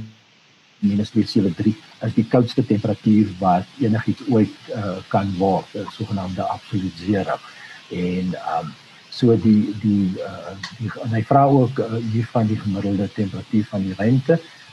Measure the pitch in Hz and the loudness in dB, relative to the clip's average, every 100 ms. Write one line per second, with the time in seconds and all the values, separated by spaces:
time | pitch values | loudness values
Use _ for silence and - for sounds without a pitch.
0 | - - _ _ _ _ _ _ - 101 | -10 -18 _ _ _ _ _ _ 0 0
1 | 107 110 101 - 95 80 104 110 - - | 0 0 2 2 0 2 0 -2 -8 -8
2 | 117 - 110 127 117 - 113 104 107 107 | -2 -2 2 2 2 0 0 0 0 -2
3 | 110 107 101 90 95 90 - - 117 113 | 4 4 4 0 2 2 0 -4 0 0
4 | - 98 - 113 104 - - 120 104 92 | -2 -4 0 2 2 -2 -10 -8 -6 -8
5 | - 110 101 90 98 90 - 101 92 - | -2 -2 0 0 0 0 -2 -10 -12 -8
6 | 107 98 92 92 98 120 - 104 92 82 | -6 -4 -4 -4 -6 -6 -6 -4 -4 -6
7 | 87 101 87 - - - - - - 90 | -2 -2 0 -6 -8 -20 -20 -20 -12 -4
8 | 90 92 92 - 80 80 76 - - - | -2 -2 -4 -6 -6 -6 -6 -12 -20 -20
9 | - - 120 110 107 107 104 107 107 101 | -18 0 4 4 6 4 4 -2 0 2
10 | 92 95 98 92 80 98 - - 110 - | 2 -2 -8 -10 -14 -14 -16 -10 -10 -8
11 | - 113 110 139 139 139 123 127 - 113 | -4 -4 2 4 6 6 4 0 -4 -4
12 | 113 110 113 123 107 104 98 95 98 98 | -2 -2 -2 0 0 0 -2 -2 -2 -2
13 | 98 - 101 92 - 107 101 104 95 92 | -2 -2 -4 -4 -2 -2 0 -2 -4 -2
14 | 107 131 135 165 - - - | 2 2 2 0 0 -18 -20